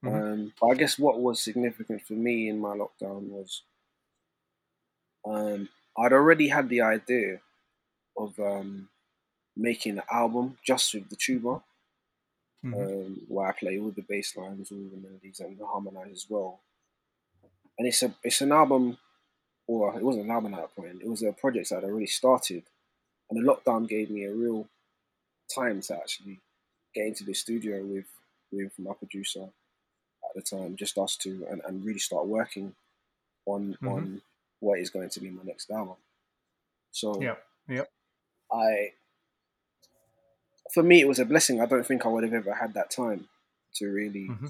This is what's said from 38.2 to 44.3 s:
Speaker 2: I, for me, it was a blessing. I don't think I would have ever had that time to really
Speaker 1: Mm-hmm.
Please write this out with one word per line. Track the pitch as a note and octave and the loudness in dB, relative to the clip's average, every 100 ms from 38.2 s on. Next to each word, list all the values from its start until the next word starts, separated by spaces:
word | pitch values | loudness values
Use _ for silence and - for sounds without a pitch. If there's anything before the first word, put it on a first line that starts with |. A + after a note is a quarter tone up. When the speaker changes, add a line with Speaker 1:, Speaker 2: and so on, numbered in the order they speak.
| _ _ _ | _ _ _
Speaker 2:
I, | A#2 A2+ G#2+ G2+ _ _ _ _ _ _ _ _ _ _ _ _ _ _ _ _ _ - | 0 2 2 -2 _ _ _ _ _ _ _ _ _ _ _ _ _ _ _ _ _ -2
for | - | 4
me, | E3+ F3 | 10 10
it | C#3 | 10
was | B2+ | 4
a | |
blessing. | A#2+ D3+ - B2 | 4 4 4 2
I | A#2 | 4
don't | C3 A#2 | 2 2
think | C3 | 0
I | A2+ | 2
would | A2+ | 2
have | A2+ | 0
ever | A2+ G2 | -2 -2
had | G2+ A2+ | -4 -4
that | G#2 F#2 | -4 -4
time | - A#2+ G2 D#2 _ _ _ _ - | -2 -2 -4 -8 _ _ _ _ -6
to | G2+ | -4
really | G2+ G#2 G2+ | -2 -4 -6
Speaker 1:
Mm-hmm. | F#2+ | -8